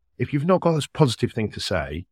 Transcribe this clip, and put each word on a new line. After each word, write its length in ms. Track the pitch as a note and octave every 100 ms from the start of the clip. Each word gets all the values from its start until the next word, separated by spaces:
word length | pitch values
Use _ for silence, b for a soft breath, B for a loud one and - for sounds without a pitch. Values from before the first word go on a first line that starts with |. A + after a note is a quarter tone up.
| _ -
If 160 | A#2+
you've 140 | C#3+ D#3+
not 140 | F3+
got 200 | E3+ D#3
a 60 | -
positive 380 | - D3 - A#2+
thing 180 | - G#2+
to 100 | -
say, 460 | - F#2 C#2 D#2 -